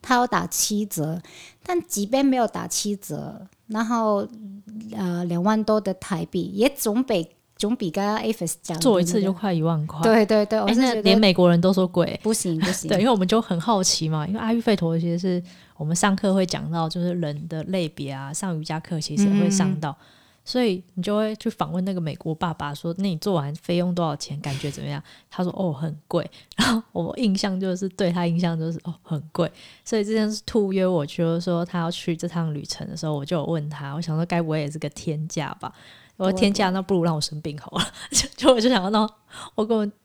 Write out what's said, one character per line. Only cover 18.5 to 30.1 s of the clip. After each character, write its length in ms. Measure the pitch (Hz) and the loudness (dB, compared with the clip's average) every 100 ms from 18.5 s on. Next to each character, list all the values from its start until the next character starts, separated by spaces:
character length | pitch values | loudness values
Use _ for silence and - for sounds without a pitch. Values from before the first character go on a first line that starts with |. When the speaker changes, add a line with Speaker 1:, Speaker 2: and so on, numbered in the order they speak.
| 160 | -4
Speaker 2:
瑜 40 | |
伽 160 | 156 160 | -4 -6
课 200 | - 165 | -4 -6
其 160 | 156 151 | -2 2
实 80 | 202 | 4
也 160 | 202 | 4
会 80 | 196 | 4
上 240 | 196 190 190 | 4 2 0
到。 120 | 156 | -4
Speaker 1:
嗯。 140 | 147 - _ _ _ - | -6 -16 _ _ _ -6
Speaker 2:
所 160 | 254 | 0
以 200 | 240 180 - | 0 0 -6
你 80 | 180 | -6
就 160 | 180 208 | -2 0
会 180 | 214 214 | 0 -2
去 120 | 226 | -6
访 240 | - 156 | -2 -2
问 100 | 175 | -2
那 80 | 185 | -2
个 80 | 185 | -2
美 160 | 156 135 | -4 -6
国 180 | 160 156 | -6 -4
爸 180 | 180 | -4
爸 180 | 160 147 | -4 -6
说 220 | 143 170 165 | -6 -6 -4
，“那 60 | 196 | -2
你 120 | 160 | -2
做 160 | - | -2
完 180 | 175 143 156 | -2 -2 -8
费 220 | - 175 | -2 0
用 180 | 180 175 | 0 0
多 100 | 165 | -2
少 100 | 147 | -2
钱？ 240 | - 143 | -8 -8
感 140 | 151 139 | -6 -4
觉 100 | 147 | -6
怎 100 | - | -6
么 40 | 139 | -8
样？” 140 | 143 - - _ | -8 -10 -20 _
他 160 | - | -4
说 80 | 180 - | -4 -2
，“哦， 160 | 190 | -4
很 240 | 135 156 151 _ | -2 -6 -8 _
贵。” 220 | 175 - - _ - | -4 -4 -12 _ -10
然 160 | 247 | -2
后 120 | 226 - | -2 -4
我 260 | - 170 - | -6 -6 -2
印 180 | 233 196 | 0 0
象 240 | 208 185 | -2 -2
就 160 | 190 180 | -4 -4
是， 140 | 190 | -6
对 220 | - 190 | -2 0
他 160 | 175 175 | 2 0
印 120 | 170 | 0
象 160 | 175 165 | 0 -2
就 160 | 160 | -4
是 80 | 165 - | -6 -8
，“哦， 80 | 165 | -12
很 180 | - 156 156 | -6 -8 -6
贵。” 200 | - 165 - - - | -2 -2 -4 -20 -20
所 140 | - 220 | -4 -2
以 60 | |
这 100 | 202 | 0